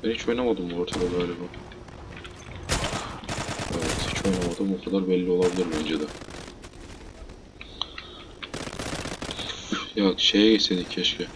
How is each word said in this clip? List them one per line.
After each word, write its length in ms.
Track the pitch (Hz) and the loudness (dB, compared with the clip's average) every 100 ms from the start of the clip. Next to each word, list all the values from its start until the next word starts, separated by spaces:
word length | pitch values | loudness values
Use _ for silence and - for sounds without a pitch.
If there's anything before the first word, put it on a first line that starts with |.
Ben 60 | 113 | 0
hiç 180 | 117 - | 0 0
oynamadım 420 | 120 123 95 87 | 2 2 2 0
bu 40 | |
ortada 300 | 87 87 - | -2 -2 0
galiba. 400 | 87 90 87 85 87 - - - - - - - - - - - - - - - - - - - - - - | 0 0 -2 -4 -8 -10 -14 -14 -14 -14 -14 -12 -14 -14 -14 -12 0 0 2 -2 -6 -8 -6 -4 -4 -4 -2
Evet, 340 | - - - - | -2 0 0 0
hiç 160 | - 101 | 2 2
oynamadım. 480 | 92 87 - 98 92 | 2 0 0 0 0
O 40 | |
kadar 240 | - 95 92 | 2 2 4
belli 220 | 90 90 | 4 6
olabilir 360 | 90 90 90 85 78 | 6 6 4 0 0
bence 220 | 78 78 | 0 -2
de. 40 | 76 - - - - - - - - - - - - - - - - - - - - - - - - - - - - - - - - - - - - 104 - - | -2 -6 -12 -12 -12 -14 -16 -16 -16 -14 -16 -14 -14 -16 -18 -16 -16 -8 -8 -8 -14 -14 -16 -14 -10 -8 -8 -6 -4 -4 -6 -6 -6 -6 -6 -8 -4 -4 -2 4
Ya 180 | 95 90 | 4 6
şeye 360 | - 101 110 | 6 8 10
geçseydik 380 | 107 - 92 85 | 8 6 2 0
keşke. 360 | - 90 - 87 | 0 2 0 -6